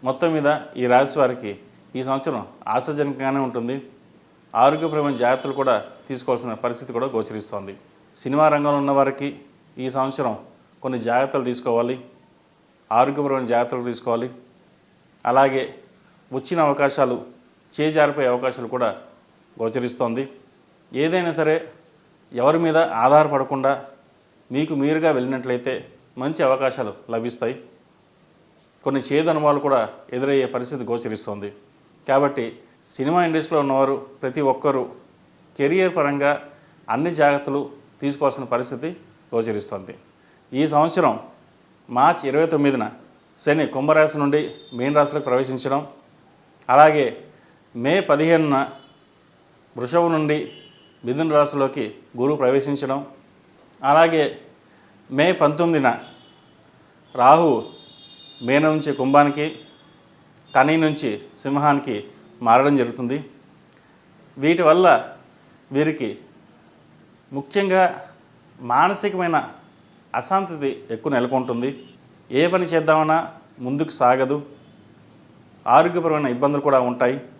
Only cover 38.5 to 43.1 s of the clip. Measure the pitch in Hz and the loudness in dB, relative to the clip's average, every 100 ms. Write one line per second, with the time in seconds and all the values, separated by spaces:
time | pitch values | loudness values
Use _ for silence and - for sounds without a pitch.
38.5 | 120 123 123 156 180 - _ _ 117 113 | -4 -4 -8 -10 -12 -20 _ _ -4 -2
39.5 | 104 - 101 92 - _ _ _ _ _ | -4 -8 -12 -14 -20 _ _ _ _ _
40.5 | 131 156 147 165 180 151 113 - - _ | -2 0 2 2 2 0 0 -10 -20 _
41.5 | _ _ _ - 120 143 175 139 139 160 | _ _ _ -6 2 2 2 -2 0 0
42.5 | 156 143 135 107 - - | 2 0 0 -4 -10 -20